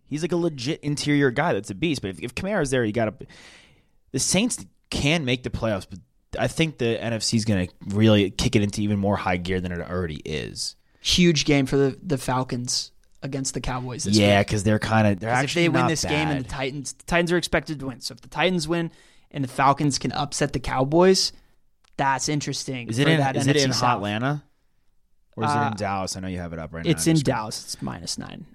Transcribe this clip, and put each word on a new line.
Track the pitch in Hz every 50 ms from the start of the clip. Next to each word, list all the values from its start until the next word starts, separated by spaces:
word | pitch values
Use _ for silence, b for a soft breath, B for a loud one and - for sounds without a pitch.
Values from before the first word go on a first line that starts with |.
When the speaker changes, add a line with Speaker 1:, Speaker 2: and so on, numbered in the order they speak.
| _
Speaker 1:
He's, | - - 151
like, | 165 175 180
a |
legit | 170 170 170 156 135 117 135 160 -
interior | - 147 147 - - 147 147 143 143 135
guy | 117 139 151 175 127
that's | 98 98 -
a | 101
beast. | 95 - 170 147 120
But | - 98
if, | 95 82
if | 85 120 -
Kamara's | - - 190 214 196 151 127
there, | 135 127 120
you | 107
gotta, | 107 117 113 107 95 - - B B B B B B B B B B B B B B B B _
the | - 139
Saints | - - - 180 226 240 - - - - _ _ _ -
can | - - - 143 160 175 147
make | 123 127 131 123
the | 120
playoffs, | - - - 113 107 92 - -
but | 101 90 - _ _ _ _ _ - -
I | 113 127
think | - - 165 160 143 -
the | 127 117 113 -
N | 87 113 117
F | 110 -
C | - - 113
is | 104
gonna | 113 107 92 90 87 - - - 98
really | 98 104 110 110 107 104 101 92
kick | - - - - -
it | 110
into | 101 101 - 110
even | 104 104 104 101
more | 98 101 101
high | 90 - 95 90 90
gear | 87 90 95 92
than | 87 90
it | 87 87
already | - - 90 90 90 82 76 - -
is. | - 78 71 58 52 50 - - - - _ _ _ _ _
Speaker 2:
Huge | - - - - 180 175 165 143 139
game | 151 147 139 135
for | 131 139 139
the, | 139 135 123 - -
the | - 139 127
Falcons | - - 127 127 127 - 139 120 123 123 - - - - _ _ _ _ - - -
against | 139 135 139 131 - -
the | 135
Cowboys | 120 - 127 127 123 127 123 - -
this | 101 104 107
Speaker 1:
Yeah, | 104 101 101 98
Speaker 2:
week. | 101 -
Speaker 1:
'cause | 113 107 92
they're | 110 107 107
kinda, | - - 110 110 107 104 101
they're | 90 107 113
Speaker 2:
'Cause | 123 127 143
Speaker 1:
actually | 135 139 170 170
Speaker 2:
if | 170
they | 160 -
win | 127
Speaker 1:
not | -
Speaker 2:
this | 160 - -
game | - 147 147 156 156
and | 151 - 127
Speaker 1:
bad. |
Speaker 2:
the | -
Titans, | - 135 135 135 131 147 131 - -
the | - -
Titans | - 180 170 175 165
are | 175 175
expected | 156 - - 165 - - 156 135
to | 135 135
win. | 120 -
So | - - 135
if | -
the | - -
Titans | - 156 156 180 190 175 147 156
win | 170 170 165 165 b b b b b b b b
and | b 147 135
the | 127
Falcons | - - 135 139 139 - 156 147 131 -
can | - 135
upset | - - 147 147 - - 156 143 -
the | 135
Cowboys, | - - 127 131 135 139 151 170 180 190 190 190 - - - b b b b b b _ _ _ _ _ _ -
that's | 143 135 135 131 - 147
interesting | 151 147 143 147 135 - - - 131 127 117 113
Speaker 1:
Is | 113 123
it | 143
Speaker 2:
for | 151
Speaker 1:
in, | 160 156
Speaker 2:
that | 139 135 131
Speaker 1:
is | 147 139 135
it |
Speaker 2:
N | 143
F | 147
C | 139
Speaker 1:
in | 131 127
Speaker 2:
South. | 113 127 123 120 101
Speaker 1:
Hotlanta? | 98 104 104 110 123 139 147 147 - _ _ _ _ _ _ _ _ _ _ _ _ _ _ _ _ _ -
Or | - 113
is | 147
it | 147 147
Speaker 2:
Uh, | 143 139
Speaker 1:
in | 110 98
Dallas? | 107 98 98 98 95 92 - 95
I |
know | 90 92
you | 90 90
have | 87 85 82
it | 82
up | 80 76 80
right | 82 82
now. | 170
Speaker 2:
it's | 160 165 - 165
in | 165
Speaker 1:
Just | 156 131
Speaker 2:
Dallas. | 131 127 113 107 107 - - -
It's | - - -
minus | - 131 123 87 85 - - -
nine. | - - - - - - -